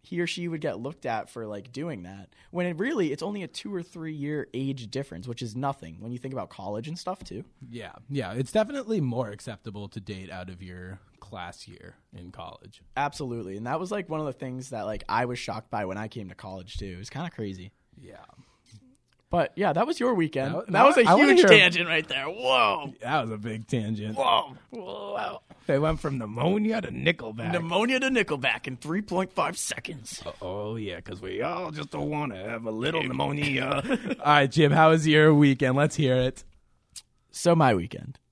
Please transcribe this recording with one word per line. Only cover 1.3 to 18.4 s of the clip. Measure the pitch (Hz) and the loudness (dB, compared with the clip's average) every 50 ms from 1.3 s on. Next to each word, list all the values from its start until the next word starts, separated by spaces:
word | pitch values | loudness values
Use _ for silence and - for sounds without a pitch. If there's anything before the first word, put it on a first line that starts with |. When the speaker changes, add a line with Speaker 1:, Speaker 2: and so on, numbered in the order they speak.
Speaker 1:
for, | - 120 113 | -12 -12 -10
like, | 107 104 101 - 123 | -10 -10 -12 -12 -12
doing | 120 131 151 170 147 98 87 | -12 -10 -8 -8 -8 -10 -12
that. | 87 98 101 - _ _ _ _ _ | -16 -16 -18 -20 _ _ _ _ _
When | - 175 180 | -6 -4 -4
it | 180 170 | -4 -4
really, | 156 202 262 330 240 180 151 | -4 -4 -2 0 0 0 -2
it's | 135 147 160 | -2 -4 -6
only | 196 208 208 | -8 -6 -8
a | 180 | -10
two | - _ - - 208 202 | -10 _ -14 -12 -8 -8
or | 180 | -8
three | 170 - - 170 160 160 156 | -10 -10 -14 -12 -10 -10 -8
year | 147 139 147 151 147 - _ - | -8 -6 -6 -4 -6 -6 _ -6
age | 123 135 135 139 131 117 101 | -6 -4 -4 -6 -6 -10 -8
difference, | - 131 139 - - 87 90 | -8 -8 -8 -8 -12 -12 -10
which | 123 117 - | -10 -10 -8
is | 123 113 104 | -8 -8 -6
nothing | 123 139 139 135 - - 82 80 85 | -4 -4 -4 -6 -6 -12 -18 -16 -14
when | 101 117 | -12 -12
you | 123 123 | -12 -10
think | - 135 | -10 -10
about | 135 123 92 - | -8 -8 -10 -10
college | - - 95 98 104 107 117 | -12 -12 -10 -8 -8 -8 -8
and | 151 165 | -10 -12
stuff | 175 - 180 190 - - | -10 -8 -10 -10 -10 -12
too. | - 180 165 - _ _ _ 139 120 | -14 -14 -14 -14 _ _ _ -20 -16
Speaker 2:
Yeah, | 117 120 104 87 - - - | -14 -14 -14 -14 -18 -20 -14
yeah. | - 135 139 113 90 104 | -8 -6 -6 -6 -4 -4
It's | 123 135 - | -6 -6 0
definitely | - 220 220 226 294 277 240 214 220 196 | 0 0 0 0 -4 -8 -4 -2 -2 0
more | 147 123 117 123 123 107 | 0 0 -2 -2 -4 -6
acceptable | 101 95 - - 104 - _ 113 98 104 101 98 | -8 -12 -12 -14 -14 -12 _ -14 -12 -12 -12 -12
to | - 110 | -12 -14
date | 95 - 104 95 95 90 | -12 -10 -12 -12 -12 -12
out | 82 92 90 92 | -12 -12 -12 -12
of | 92 87 | -14 -14
your | 92 90 90 90 90 90 95 95 _ _ _ _ | -14 -16 -14 -14 -14 -14 -16 -16 _ _ _ _
class | - 101 - 95 87 87 - - - | -20 -16 -14 -12 -12 -14 -14 -18 -20
year | - 98 - 90 87 - _ _ _ - | -20 -20 -20 -20 -20 -20 _ _ _ -20
in | 90 87 90 | -20 -18 -18
college. | 95 - 85 85 - - - 95 - _ _ - - | -16 -16 -16 -16 -18 -20 -20 -20 -20 _ _ -10 -4
Speaker 1:
Absolutely. | 131 143 147 139 - 147 127 120 117 101 92 95 | -4 -4 -4 -4 -8 -8 -8 -8 -8 -8 -10 -10
And | 104 113 | -10 -6
that | 123 143 160 | -6 -6 -6
was, | 185 180 | -6 -6
like, | 208 208 180 | -8 -8 -6
one | 175 160 156 | -6 -6 -6
of | 156 | -6
the | 143 127 | -6 -8
things | _ 143 131 127 131 127 - | _ -10 -10 -10 -12 -12 -10
that, | 127 110 98 | -10 -8 -6
like, | 104 107 104 - - | -6 -6 -8 -6 -2
I | 98 113 123 | -2 0 0
was | 120 123 120 | -2 -4 -8
shocked | - - 104 110 - _ | -8 -8 -8 -10 -10 _
by | - 107 104 | -6 -6 -6
when | 92 95 | -6 -6
I | 104 110 | -8 -8
came | 107 - 117 101 90 | -10 -10 -12 -14 -14
to | 80 | -16
college | - - 101 95 95 90 - - | -16 -14 -14 -14 -14 -14 -10 -10
too. | - 107 98 90 | -10 -8 -8 -12
It | 90 | -12
was | 98 - | -14 -14
kinda | - 135 170 175 | -12 -10 -10 -10
crazy. | - - 110 101 95 92 90 98 _ _ _ _ _ - | -8 -8 -8 -8 -8 -10 -14 -18 _ _ _ _ _ -20
Speaker 2:
Yeah. | - - - - - _ _ - | -20 -20 -20 -20 -20 _ _ -20